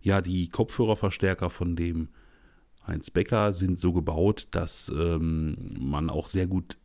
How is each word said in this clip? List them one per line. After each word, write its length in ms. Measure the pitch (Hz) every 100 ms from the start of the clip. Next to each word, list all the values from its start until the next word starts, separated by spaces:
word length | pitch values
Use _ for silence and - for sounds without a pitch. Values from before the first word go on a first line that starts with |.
Ja, 200 | - 98
die 280 | 87 92 85
Kopfhörerverstärker 1000 | - 113 - 117 104 101 - 95 92 90
von 240 | - 87 85
dem 320 | 85 82 78 - - _ - _ _ - -
Heinz 260 | 80 -
Becker 420 | - - 117 104
sind 260 | 95 92 87
so 140 | 90
gebaut, 540 | 87 80 78 95 104 -
dass, 400 | 82 80 - -
ähm, 640 | 71 85 82 82 80 78 73 - -
man 300 | 65 71 80
auch 180 | 78 -
sehr 200 | 95 90
gut 300 | 95 - -